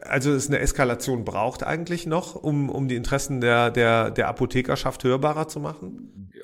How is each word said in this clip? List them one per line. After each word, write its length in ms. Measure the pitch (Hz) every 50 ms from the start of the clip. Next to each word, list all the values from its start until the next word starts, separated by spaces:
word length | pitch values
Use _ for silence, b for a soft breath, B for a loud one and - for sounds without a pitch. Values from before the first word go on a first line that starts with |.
also 280 | - - - 139 127 147
es 180 | 143 131 139 147
eine 100 | 143 -
Eskalation 680 | 143 135 - - 131 123 117 120 - 139 127 117 101
braucht 380 | 104 90 98 110 127 - -
eigentlich 440 | - - 156 165 170 170 175 170 151
noch, 280 | 156 156 180 - - -
um, 340 | - - 156 147 143 139 131
um 180 | - 139 135
die 80 | 127 123
Interessen 460 | 113 - - 139 135 - - 139 127
der, 300 | 120 120 117 120 120 117
der, 400 | 107 123 117 117 117 113 110 107
der 180 | - 123 104 -
Apothekerschaft 760 | 120 - 127 - - 127 127 - 135 - - 135 - - -
hörbarer 440 | 127 127 135 147 151 151 156 160 156
zu 100 | - 156
machen? 720 | 143 147 151 - 180 185 - - - - - 98 98 95 - -